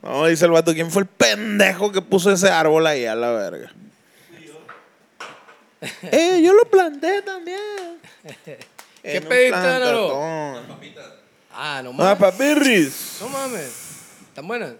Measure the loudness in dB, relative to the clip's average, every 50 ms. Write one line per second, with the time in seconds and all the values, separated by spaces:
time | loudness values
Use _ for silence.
0 | -10 -6 -4 0 2 2 2 4 4 4 4 4 4 2 0 -2 -4 -2 -2 -2
1 | -2 -2 _ _ 2 2 2 0 -4 -4 0 2 2 2 2 0 -4 -2 -2 -2
2 | -2 0 0 2 4 4 2 4 4 2 4 4 2 4 4 4 2 2 0 0
3 | -2 -4 -4 -2 -2 -2 -2 -2 -4 -6 -10 -12 -16 -18 -20 -20 -20 -20 _ _
4 | _ _ _ _ _ _ -20 -20 -20 -20 -20 -20 -20 -20 -20 -20 _ _ _ _
5 | _ _ _ _ -20 -20 -20 -20 _ -20 -20 _ _ _ _ _ -16 -16 -14 -14
6 | -8 0 2 2 4 4 4 4 6 6 6 6 6 6 4 4 4 4 -2 -4
7 | -4 -2 -2 -2 -4 -8 -12 -12 -12 -12 -12 -10 -10 -12 -12 -12 -14 -14 -18 -20
8 | _ -20 -20 _ _ -20 -20 -20 _ -20 -20 -20 -20 _ _ _ -20 _ _ _
9 | _ -6 -6 -6 -4 0 2 4 4 4 4 2 0 0 0 0 0 0 0 0
10 | 0 -2 -2 -4 -4 -6 -6 -6 -8 -8 -10 -12 -14 -16 -20 -20 -20 -20 -20 -20
11 | -20 -20 -20 -20 _ _ _ _ _ _ -16 -10 -10 -8 -8 -8 -10 -12 -4 0
12 | 2 2 4 4 4 2 2 2 0 2 2 2 4 4 4 4 2 2 -2 -10
13 | -12 -14 -14 -14 -12 -10 -8 -8 -8 -8 -8 -10 -10 -12 -14 -16 -18 -20 -20 -20
14 | -20 -20 -20 -20 -20 _ _ -18 -12 -10 -10 -8 -8 -10 -14 -16